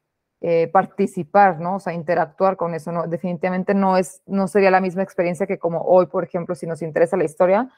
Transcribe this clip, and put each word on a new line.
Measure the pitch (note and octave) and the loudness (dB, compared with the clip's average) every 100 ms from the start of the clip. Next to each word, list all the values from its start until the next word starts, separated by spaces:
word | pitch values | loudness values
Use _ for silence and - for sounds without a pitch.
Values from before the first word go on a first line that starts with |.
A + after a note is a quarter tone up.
| _ _ _ _ | _ _ _ _
eh, | E3+ E3 E3 | -2 0 2
participar, | F#3+ G3+ - G3 - E3 G3 G3+ D#3+ | 2 0 -2 -4 -4 0 4 4 2
¿no? | F3 F#3+ | -4 -6
O | |
sea, | F#3 | -6
interactuar | E3+ D#3+ E3+ D#3 - F#3+ F#3 | -6 -2 0 -2 0 0 0
con | E3+ | -4
eso, | D#3+ E3 | -4 -6
¿no? | E3+ E3 | -6 -4
Definitivamente | E3+ F3+ E3+ F#3 F3+ F#3+ | -6 -6 -4 -4 -4 -2
no | G3 F#3+ F#3 | 0 2 2
es, | F#3 - - | 0 -8 -6
no | G3 F#3+ | -4 0
sería | G#3 G3 | 2 4
la | F#3+ | 4
misma | F#3 F3 | 2 -4
experiencia | F#3+ - F3 D#3+ G3 | -4 -4 -4 -4 -4
que | F3+ | -4
como | E3+ E3 | -4 -4
hoy, | - F3+ F3+ | 2 4 4
por | F#3+ | -2
ejemplo, | E3+ F3+ E3 | -4 -6 -6
si | F3 E3+ | -8 -8
nos | D#3+ | -8
interesa | E3 D#3 E3 F#3+ | -4 0 0 2
la | |
historia, | D#3+ - F3+ G3+ B3+ | -2 0 2 2 0